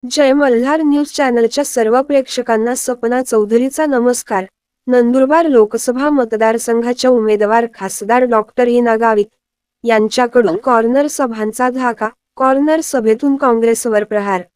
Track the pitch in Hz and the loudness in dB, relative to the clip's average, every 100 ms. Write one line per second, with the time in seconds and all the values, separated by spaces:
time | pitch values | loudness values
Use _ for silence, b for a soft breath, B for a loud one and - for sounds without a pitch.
0 | 247 - 277 277 285 233 262 311 302 285 | -6 0 2 4 2 2 0 0 0 0
1 | 294 - 269 240 226 277 285 - 220 247 | -2 -2 0 0 0 -2 -4 -2 0 0
2 | 277 277 262 - 240 220 226 254 - 247 | 2 -2 -2 -6 -2 -2 0 -4 -6 -4
3 | 233 247 254 226 208 233 262 269 311 254 | -2 -2 0 -2 2 0 0 -2 -2 0
4 | 240 240 - 202 185 _ _ _ - 247 | 0 -2 -4 -6 -6 _ _ _ 0 2
5 | 240 254 262 320 330 254 214 226 - 247 | 2 2 2 2 4 4 2 0 -4 -2
6 | 294 285 226 220 220 226 233 233 240 247 | 0 0 0 0 0 0 -2 -2 -2 -2
7 | 254 247 214 208 208 226 233 - 190 - | 2 2 2 0 2 0 -2 -8 -10 -10
8 | 202 240 254 220 214 - 247 240 240 220 | -2 0 2 0 -2 -2 0 2 2 2
9 | 226 214 208 _ _ _ _ _ 233 220 | 2 0 -2 _ _ _ _ _ 0 0
10 | 214 - 247 247 208 370 285 233 226 262 | 0 0 0 2 0 0 0 0 2 0
11 | 294 294 262 220 214 214 254 254 247 226 | 0 -2 -6 -4 -6 -2 -4 -2 -4 -4
12 | 220 _ _ - 262 269 302 320 320 262 | -8 _ _ -4 0 2 2 0 -2 -2
13 | 220 220 285 277 277 226 233 226 240 208 | 0 0 0 0 0 2 0 0 0 -2
14 | 208 208 202 190 180 | -2 -4 -2 -4 -6